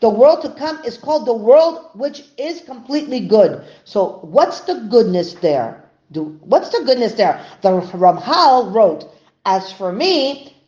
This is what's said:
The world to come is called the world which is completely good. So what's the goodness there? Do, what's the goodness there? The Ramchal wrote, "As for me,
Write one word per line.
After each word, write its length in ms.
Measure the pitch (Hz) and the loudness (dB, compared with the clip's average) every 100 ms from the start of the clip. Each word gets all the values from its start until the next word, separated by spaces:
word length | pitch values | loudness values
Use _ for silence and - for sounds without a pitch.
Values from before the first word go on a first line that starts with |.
The 80 | 226 | -2
world 340 | 208 277 339 | 4 4 4
to 80 | 277 | -4
come 280 | - 302 311 | -10 -10 -8
is 120 | - - | -12 -12
called 300 | - 302 254 | -4 -4 -2
the 80 | |
world 560 | 226 208 285 330 330 - | -4 4 4 4 -2 -16
which 300 | 196 285 294 - - | -10 -10 -10 -20 -12
is 240 | 294 330 | -10 -10
completely 580 | - 247 - 294 294 254 | -14 -20 -6 -6 -4 -6
good. 440 | 185 214 185 - - - | 2 4 4 0 -16 -20
So 360 | _ 208 185 - | _ -4 -4 -6
what's 380 | 165 202 370 - | -2 0 0 -2
the 260 | - 277 214 | -8 -8 0
goodness 460 | 233 185 180 170 | 2 2 0 -4
there? 500 | - 170 139 113 - _ _ _ | -4 -2 -2 -4 -10 _ _ _
Do, 260 | 160 156 156 | -10 -10 -12
what's 300 | - 285 - | 0 0 0
the 140 | 466 | -6
goodness 300 | 269 262 226 | -2 0 -2
there? 300 | - 180 - - - | 0 -2 -2 -10 -4
The 180 | 190 185 | 0 0
Ramchal 920 | 175 180 180 170 - 320 311 254 208 | -4 2 2 2 -2 2 4 4 2
wrote, 400 | 208 202 151 - _ _ _ | 2 2 0 -12 _ _ _
"As 280 | 196 190 185 | -4 -4 -4
for 200 | - 190 | -10 -8
me, 640 | 185 359 339 269 285 - _ | -4 -2 0 -2 -6 -16 _